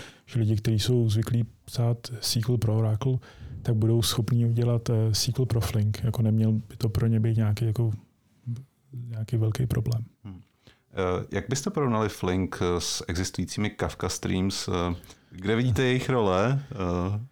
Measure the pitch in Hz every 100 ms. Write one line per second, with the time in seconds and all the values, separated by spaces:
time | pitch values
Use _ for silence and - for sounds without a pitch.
0 | - - - 120 107 110 110 110 101 123
1 | 113 107 113 117 113 - - - 117 113
2 | - 120 - 117 110 123 110 110 110 107
3 | 131 131 - - - - - 110 110 117
4 | 113 - 107 120 117 117 120 120 - 113
5 | 110 104 - 117 127 117 - 107 104 101
6 | 110 110 107 110 110 110 - - 113 -
7 | 113 113 113 110 110 104 117 107 117 104
8 | - _ _ _ 120 120 135 _ _ 127
9 | 120 113 107 117 110 - 123 117 113 113
10 | 117 _ 101 92 - _ - - _ -
11 | 92 92 - 98 - 131 - - 139 110
12 | 107 - 92 92 92 - 90 87 - -
13 | - 87 92 - 90 - 104 - 87 -
14 | 110 - 95 92 95 - - 92 87 87
15 | - - _ 85 98 113 127 107 127 127
16 | 131 131 104 92 110 139 143 101 90 87
17 | 90 104 127